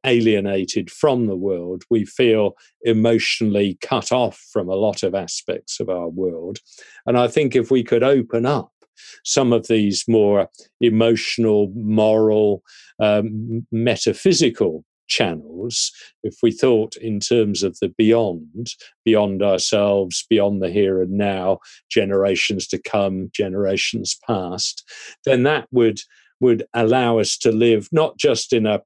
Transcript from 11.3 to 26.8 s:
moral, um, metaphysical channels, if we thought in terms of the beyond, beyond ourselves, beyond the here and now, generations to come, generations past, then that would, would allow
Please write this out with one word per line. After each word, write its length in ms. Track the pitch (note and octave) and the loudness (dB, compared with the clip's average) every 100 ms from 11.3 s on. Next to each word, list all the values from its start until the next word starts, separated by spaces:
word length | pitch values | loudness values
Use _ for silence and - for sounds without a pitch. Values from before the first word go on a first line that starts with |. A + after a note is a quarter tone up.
| - A2+ G#2 G2+ G#2+ | -2 2 2 0 -4
moral, 880 | G#2+ G#2+ G#2+ A2 A2 G#2+ G#2 G2 _ - - - | -2 2 4 4 4 4 2 0 _ -20 -14 -2
um, 680 | G#2+ G#2 G#2+ G#2+ A#2 A2+ A#2 | 2 2 0 -6 -6 -8 -6
metaphysical 1160 | A2+ A#2+ G#2+ - - F#3+ E3+ C3 - F#2+ A#2+ _ _ - | -2 -2 -2 -2 0 2 2 0 0 -2 -4 _ _ -6
channels, 840 | - G#2 - - E2+ A#2 A#2 - - - _ | -2 -2 -4 -12 -10 -8 -6 -8 -10 -20 _
if 120 | G#2+ - | -12 -2
we 100 | A#2 | -2
thought 420 | A2 C3 A2+ A2 - | 2 2 2 0 -8
in 240 | A2+ G2+ | -8 -6
terms 440 | - A#2+ G#2+ F#2+ | 0 0 0 -2
of 140 | F#2+ - | -4 -4
the 80 | F#2+ | -6
beyond, 800 | - A2 A#2 G#2+ E2+ D#2 G#2 A#2+ - - _ | 0 2 4 2 -4 -12 -12 -12 -12 -20 _
beyond 400 | A2+ A2 G#2 F#2+ | 2 2 2 0
ourselves, 840 | G2+ F#2 - G#2+ G2+ G2+ F2+ - - | 0 0 0 2 2 2 0 -4 0
beyond 320 | A2 G2+ G2+ | 2 2 0
the 80 | F#2 | -2
here 320 | G2+ G2 F#2 | 0 0 0
and 100 | F#2 | -2
now, 480 | G2+ G2+ F#2+ F#2 F#2 - - - | -2 -2 -2 -2 -4 -6 -20 -2
generations 760 | A2+ G2 G2 G2 F#2 - G2 - | 0 2 2 2 0 -2 -4 -6
to 160 | A2+ | -8
come, 480 | - G#2+ G2 F#2+ F#2+ | -4 -2 -2 -4 -8
generations 840 | - G2 F#2+ G2 F#2+ - A2+ - - - | -6 -4 -2 -2 -2 -4 -6 -8 -8 -4
past, 640 | G#2 F2+ F#2 - - - - - - - | -4 -4 -6 -8 -8 -18 -20 -20 -6 0
then 180 | B2+ | 2
that 240 | C3+ D3+ - | 2 0 0
would, 300 | B2 A2+ G#2 - _ _ - | 2 2 0 -12 _ _ 0
would 260 | B2+ A2 - | 2 2 -2
allow 460 | A#2 | -2